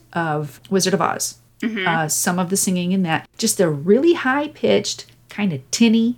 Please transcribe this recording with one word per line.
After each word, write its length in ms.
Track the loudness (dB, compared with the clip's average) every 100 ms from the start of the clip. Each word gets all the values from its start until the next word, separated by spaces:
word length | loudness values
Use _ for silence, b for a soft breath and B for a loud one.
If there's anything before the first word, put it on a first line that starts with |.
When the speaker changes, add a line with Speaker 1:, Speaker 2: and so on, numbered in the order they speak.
| _
Speaker 1:
of 460 | -6 -2 -2 -6 -10 -2
Wizard 240 | 0 2
of 80 | 2
Oz. 340 | 0 -2 -6 -10 _ _
Speaker 2:
Mm-hmm. 260 | -6 -2 0
Speaker 1:
Uh, 220 | 0 0
some 300 | -2 -2 -2
of 100 | 0
the 80 | -2
singing 360 | 0 0 0
in 100 | 0
that, 260 | 0 -2 -4 -6
just 240 | -2 0
a 80 | 0
really 460 | 0 2 4 4
high-pitched, 920 | 2 0 -2 -4 -4 0 0 0 -8 -14 -20 -16
kind 240 | -6 -4
of 160 | -4 -4
tinny 460 | 2 4 4 2